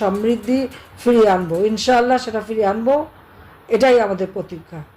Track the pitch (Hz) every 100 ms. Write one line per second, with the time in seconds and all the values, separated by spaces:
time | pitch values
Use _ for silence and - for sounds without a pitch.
0 | 202 202 220 233 208 262 247 - - -
1 | 240 240 208 185 175 165 214 214 254 247
2 | 247 254 247 214 214 220 196 220 240 285
3 | 311 - - - - - - 220 262 240
4 | 202 185 185 190 160 165 - 160 143